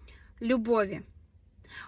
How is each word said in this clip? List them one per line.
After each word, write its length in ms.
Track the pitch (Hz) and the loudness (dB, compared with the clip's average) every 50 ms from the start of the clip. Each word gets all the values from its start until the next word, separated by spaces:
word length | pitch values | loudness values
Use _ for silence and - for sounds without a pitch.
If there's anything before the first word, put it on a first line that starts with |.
| - - - - - - - - | -20 -20 -20 -20 -20 -20 -14 -6
любові. 600 | 233 226 262 240 220 226 240 220 202 190 190 - - - - - - _ _ - _ - _ - - - - - - | 0 0 0 2 2 2 2 2 2 0 -2 -10 -12 -16 -20 -20 -20 _ _ -20 _ -20 _ -20 -20 -20 -18 -18 -16